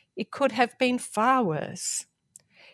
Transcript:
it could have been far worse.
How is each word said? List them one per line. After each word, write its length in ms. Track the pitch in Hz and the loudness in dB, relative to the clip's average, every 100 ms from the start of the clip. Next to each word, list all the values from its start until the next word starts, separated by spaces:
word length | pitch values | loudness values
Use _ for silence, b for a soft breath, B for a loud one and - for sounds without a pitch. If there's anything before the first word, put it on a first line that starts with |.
| _ - | _ -10
it 160 | 220 | -8
could 200 | - 277 | 0 0
have 240 | 226 240 - | 2 0 2
been 200 | 254 247 | 0 0
far 460 | - 208 233 262 | -2 0 2 4
worse. 640 | 202 151 - 180 - - - _ _ - b b b | 2 -2 -6 -6 -6 -6 -10 _ _ -20 b b b